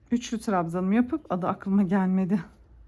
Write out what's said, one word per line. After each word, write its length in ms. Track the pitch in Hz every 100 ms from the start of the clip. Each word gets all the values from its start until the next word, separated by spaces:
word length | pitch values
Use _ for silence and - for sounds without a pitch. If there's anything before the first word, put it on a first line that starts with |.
| _
üçlü 280 | 240 - 220
trabzanımı 560 | 220 185 165 180 190
yapıp 380 | 220 247 311 -
adı 140 | 185 180
aklıma 360 | 196 196 196
gelmedi. 580 | 185 196 185 190 180 196 - - - -